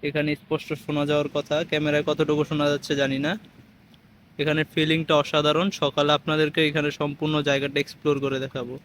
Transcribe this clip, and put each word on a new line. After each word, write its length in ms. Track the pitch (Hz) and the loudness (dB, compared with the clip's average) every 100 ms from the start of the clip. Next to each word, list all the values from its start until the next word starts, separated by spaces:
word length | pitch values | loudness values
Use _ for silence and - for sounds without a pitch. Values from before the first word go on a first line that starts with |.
এখানে 320 | 147 151 151 | -4 -2 -2
স্পষ্ট 380 | 147 - 156 - | -2 -4 -6 -4
শোনা 340 | 147 - 147 147 | -10 -4 -4 0
যাওয়ার 220 | 147 147 | 0 0
কথা, 360 | 147 143 151 | -4 -2 -2
ক্যামেরায় 380 | 165 156 151 147 | -2 -2 0 0
কতটুকু 420 | 147 147 151 151 | 0 0 2 2
শোনা 240 | 147 151 147 | 0 0 0
যাচ্ছে 280 | 143 - 143 | 0 -2 0
জানি 220 | 139 135 | 0 0
না। 200 | 147 208 - - - - _ - _ - _ - | -2 -4 -8 -20 -20 -20 _ -20 _ -20 _ -4
এখানে 260 | 147 151 | 0 0
ফিলিংটা 500 | 151 - 156 160 156 | 0 0 2 0 4
অসাধারণ। 560 | 156 143 156 151 151 190 | 2 4 2 2 2 0
সকালে 420 | - 143 143 147 | 0 -2 2 2
আপনাদেরকে 560 | 147 - 156 151 151 156 | 2 2 0 0 2 0
এখানে 220 | 147 147 | 2 -2
সম্পূর্ণ 520 | 143 147 143 156 151 | -2 -4 -2 0 0
জায়গাটা 380 | 147 139 139 143 | 2 0 0 -2
এক্সপ্লোর 400 | 139 - 156 139 | -4 -4 0 0
করে 200 | 135 135 | 0 -4
দেখাবো। 380 | 131 135 123 131 | -6 -8 -8 -10